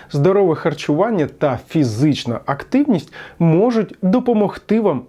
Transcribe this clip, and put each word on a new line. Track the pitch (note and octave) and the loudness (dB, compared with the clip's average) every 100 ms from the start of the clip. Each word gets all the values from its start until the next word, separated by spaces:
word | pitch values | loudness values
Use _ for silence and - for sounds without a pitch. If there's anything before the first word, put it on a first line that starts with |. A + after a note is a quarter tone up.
| - | -8
здорове | D3 D#3 G3 F#3+ | 0 2 4 2
харчування | D3+ E3+ D3 - D3 G#3 G#3+ C#3+ - | 2 -2 -4 -4 0 0 0 -2 -2
та | D3+ A#2+ - | -2 -2 -4
фізична | E3 C3 G#2+ D3+ C3+ - A2+ - | 0 0 2 0 0 -4 -6 -6
активність | C#3+ - B3+ D4 F#3+ - - - - | -8 -2 -2 2 0 -2 -16 -20 -2
можуть | E3+ E3 A3+ A3+ G#3 - | 2 4 2 0 -4 -4
допомогти | F#3 B3 B3+ A3 G3+ - - G#3+ | 0 0 2 0 0 -4 -2 0
вам | G#3 C3+ | 0 -2